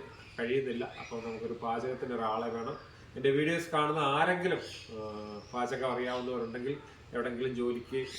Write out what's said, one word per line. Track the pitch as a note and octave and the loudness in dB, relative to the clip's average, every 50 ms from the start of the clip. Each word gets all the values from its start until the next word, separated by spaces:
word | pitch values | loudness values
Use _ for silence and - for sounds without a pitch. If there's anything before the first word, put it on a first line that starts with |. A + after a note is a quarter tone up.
| - - - - - - - A#2+ | -6 -10 -14 -16 -18 -12 -6 -4
കഴിയുന്നില്ല. | A#2 A#2+ C3 C#3 C3 B2+ A#2 A#2 A#2+ - - - | 0 2 2 2 2 2 0 -2 -4 -4 -6 -10
അപ്പോൾ | - - A#2+ A2+ A2+ | -10 -8 -6 -6 -6
നമുക്കൊരു | A2+ A2+ A2 A#2 A2+ | -6 -6 -4 -4 -4
പാചകത്തിന് | A2+ - A#2 A#2 A#2 A#2 B2+ B2+ B2+ - C#3 B2 A#2+ | -4 -2 -2 -2 -2 0 -2 -2 -2 -2 -2 -2 -2
ഒരാളെ | A2 A2 A2 A2 A2+ A#2 A#2 | 0 0 0 0 0 0 -2
വേണം. | A2+ A#2 A2+ A#2+ A2+ - - - - - - - - | -2 -2 -4 -4 -6 -8 -10 -16 -18 -20 -16 -12 -2
എൻ്റെ | B2+ B2+ C#3 | 2 4 6
വീഡിയോസ് | C3+ D3 D3+ D#3+ E3+ E3+ E3+ - | 6 6 6 4 2 2 0 2
കാണുന്ന | D#3+ D3+ D3+ D3+ D#3 D#3 | 4 4 4 4 4 4
ആരെങ്കിലും, | C#3+ C#3 C#3+ D3+ E3 F3+ F3+ F3 F3+ F3+ D3+ B2 - - - - - - | 4 4 6 6 6 6 4 4 4 2 2 0 -2 -4 -10 -12 -12 -10
ആ, | A2+ G#2+ G#2+ G#2+ G#2 G#2+ G#2+ G#2 G#2 G2+ - - | -8 -6 -6 -6 -6 -6 -6 -6 -8 -8 -8 -4
പാചകം | B2+ B2 B2 A#2 C3+ B2+ C3 B2 | -2 0 0 0 0 0 0 0
അറിയാവുന്നവരുണ്ടെങ്കിൽ, | A#2+ B2 B2 B2 B2 B2 B2 B2+ B2 A#2 A2+ A2+ A#2 B2 B2 C#3 D3 - - - - - - - | 2 0 0 0 0 0 0 0 0 0 0 -2 -2 -2 -2 -2 -2 -4 -6 -14 -18 -20 -12 -6
എവിടെയെങ്കിലും | - A#2+ A#2+ B2 A#2+ A#2 C3 B2+ B2 | -2 -2 0 0 0 0 0 0 0
ജോലിക്ക് | A#2+ A#2+ B2 A#2+ A#2+ A#2+ - C3 C3 C3 - - | 2 2 2 0 0 -2 -2 -2 -2 -2 -2 -6